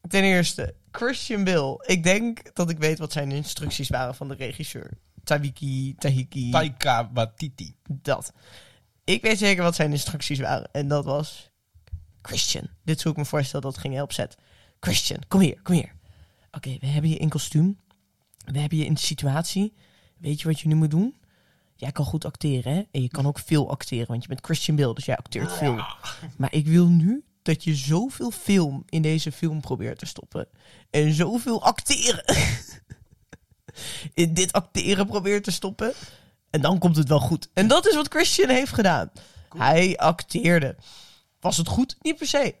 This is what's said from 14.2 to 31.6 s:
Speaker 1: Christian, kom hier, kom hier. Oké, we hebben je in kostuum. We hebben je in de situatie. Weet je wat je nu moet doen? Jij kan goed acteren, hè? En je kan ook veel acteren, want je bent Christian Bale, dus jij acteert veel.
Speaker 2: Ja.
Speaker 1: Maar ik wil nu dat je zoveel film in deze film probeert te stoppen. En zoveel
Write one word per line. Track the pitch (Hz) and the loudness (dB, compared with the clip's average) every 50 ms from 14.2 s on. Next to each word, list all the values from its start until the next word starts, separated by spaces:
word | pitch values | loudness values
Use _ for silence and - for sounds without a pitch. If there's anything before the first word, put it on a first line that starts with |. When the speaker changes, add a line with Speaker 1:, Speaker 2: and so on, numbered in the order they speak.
| 120 - - _ _ _ _ _ _ _ _ _ | -6 -8 -10 _ _ _ _ _ _ _ _ _
Speaker 1:
Christian, | - - - - - - - - - _ | -2 0 0 0 0 -2 -6 -6 -6 _
kom | - 190 | 4 6
hier, | 196 151 - - | 6 6 4 -2
kom | _ - 180 | _ 2 2
hier. | 156 - - - - _ - - - - _ _ _ _ _ | 2 2 -2 -12 -20 _ -20 -20 -20 -20 _ _ _ _ _
Oké, | - - - 135 131 - | -16 -12 -10 -10 -10 -6
we | 135 | -4
hebben | 135 143 147 151 160 | -2 0 2 2 0
je | 156 | 0
in | - - 156 | 0 -2 -2
kostuum. | - 147 - - - 151 165 190 202 _ _ _ _ _ _ _ _ _ _ _ _ _ - | -2 -2 -6 0 2 4 4 4 2 _ _ _ _ _ _ _ _ _ _ _ _ _ -12
We | - 135 143 | -6 -4 -4
hebben | 147 147 165 156 | -2 0 0 -2
je | 156 | 0
in | - 160 | 0 0
de | 139 | 0
situatie. | - - 156 - 147 139 135 156 165 - - 190 202 214 _ _ _ _ _ _ _ _ _ _ | 0 -4 -4 -2 -2 0 0 0 -2 -2 -2 -2 -2 -2 _ _ _ _ _ _ _ _ _ _
Weet | 170 151 151 147 | -6 -6 -6 -2
je | - 160 | -2 -2
wat | 156 - | -2 0
je | - 156 | 2 2
nu | 156 | 4
moet | 156 160 151 | 4 4 4
doen? | 151 165 202 254 - _ _ _ _ _ _ _ _ _ _ _ _ | 2 2 0 0 -2 _ _ _ _ _ _ _ _ _ _ _ _
Jij | _ 123 135 | _ -10 -8
kan | 139 - 147 | -4 -4 -4
goed | - - 156 - | -2 -4 -6 -6
acteren, | - - - - 147 139 127 120 123 147 | -6 -10 -4 -2 -2 -2 0 -2 0 -2
hè? | 185 208 _ | -2 -2 _
En | - 139 | -4 -4
je | 127 123 | -4 -2
kan | - - 135 | -2 0 -2
ook | 143 143 - | -2 -2 -4
veel | - - 156 147 139 - | -4 0 0 0 2 0
acteren, | - - - - 131 117 117 | -4 -8 -6 -6 -6 -6 -4
want | - 120 120 | -4 -6 -6
je | - - | -6 -8
bent | 131 - - | -10 -10 -4
Christian | - 165 - - - 151 | -4 -4 -2 0 0 2
Bale, | 147 143 120 113 | 2 2 0 0
dus | - - | -4 -4
jij | - 131 | -4 -4
acteert | - - - - 113 - - | -4 -4 -8 -6 -6 -6 -6
veel. | - 165 151 139 120 | -4 -2 0 0 0
Speaker 2:
Ja. | 110 - - - - - - - - 165 165 - | -2 -6 -10 -12 -12 -12 -14 -14 -12 -16 -16 -6
Speaker 1:
Maar | - 131 135 | -4 -4 0
ik | - 156 143 | 0 0 2
wil | 156 160 175 175 175 | 6 6 6 8 8
nu | 175 165 156 190 240 294 - _ _ _ | 8 6 6 4 2 0 -6 _ _ _
dat | _ - 156 - - | _ -2 -2 0 0
je | 165 156 | -2 -2
zoveel | 139 131 139 156 180 233 269 - - 240 240 | -2 0 0 0 0 0 -4 -6 -6 -6 -6
film | - - - - 202 190 165 143 139 139 - _ | -6 -6 0 2 4 4 4 2 -2 -8 -10 _
in | - 165 | -2 0
deze | 156 156 156 160 - 156 | 2 2 2 0 -2 -4
film | 139 - - 160 156 156 | -6 -4 -4 -2 -2 -4
probeert | 139 - 127 - - 117 - - | -4 -6 -6 -4 -4 -8 -8 -10
te | - | -12
stoppen. | 170 - - - _ - - - _ _ _ _ - - - _ _ | -14 -14 -14 -18 _ -10 -10 -10 _ _ _ _ -20 -20 -20 _ _
En | - 147 151 156 | 0 2 4 4
zoveel | 156 151 175 180 226 240 - - 226 - | 4 2 2 2 0 -2 0 -2 -2 4